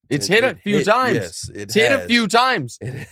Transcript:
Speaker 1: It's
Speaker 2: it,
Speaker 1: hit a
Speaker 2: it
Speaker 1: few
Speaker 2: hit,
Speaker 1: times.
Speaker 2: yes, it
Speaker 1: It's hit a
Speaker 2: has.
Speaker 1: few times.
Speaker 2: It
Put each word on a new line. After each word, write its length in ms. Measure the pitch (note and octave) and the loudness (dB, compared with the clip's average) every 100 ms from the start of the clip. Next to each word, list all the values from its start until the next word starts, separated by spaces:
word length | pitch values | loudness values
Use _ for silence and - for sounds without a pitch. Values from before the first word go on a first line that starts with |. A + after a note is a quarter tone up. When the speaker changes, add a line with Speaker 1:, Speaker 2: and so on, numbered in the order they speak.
| _ | _
Speaker 1:
It's 180 | C#3+ D3 | -4 0
Speaker 2:
it, 60 | |
Speaker 1:
hit 100 | G#3+ | 2
a 40 | B3 | 2
Speaker 2:
it 120 | - | -2
Speaker 1:
few 160 | - D3+ | -2 0
Speaker 2:
hit, 80 | G3+ | 2
Speaker 1:
times. 300 | A#3+ B3 D3 | 2 2 0
Speaker 2:
yes, 340 | F2 - - | -4 -10 -14
it 120 | F2 | -12
Speaker 1:
It's 120 | G#2 G3+ | -4 0
hit 160 | A3 | 2
a 80 | C4+ | 2
Speaker 2:
has. 80 | F3+ | 2
Speaker 1:
few 200 | A#3+ G#3+ | 0 4
times. 520 | A3+ C4 A3+ B2 - | 2 2 0 -4 -10
Speaker 2:
It 260 | A2+ C#3 - | -12 -10 -2